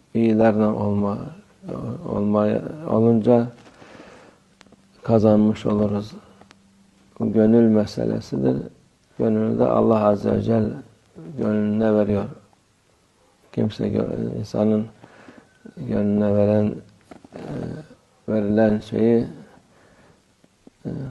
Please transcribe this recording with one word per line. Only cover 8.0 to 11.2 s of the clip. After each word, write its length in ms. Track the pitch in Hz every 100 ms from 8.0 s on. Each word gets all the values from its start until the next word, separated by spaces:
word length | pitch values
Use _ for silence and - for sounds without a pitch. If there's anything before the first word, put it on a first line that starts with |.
| 117 110 - 135 131 131 - - _ _ _ -
Gönlünü 400 | 120 110 110 113
de 80 | 123
Allah 380 | 117 113 110
Azze 280 | 104 104 107
ve 100 | 107
Celle 320 | 107 113 107 - - _ _ -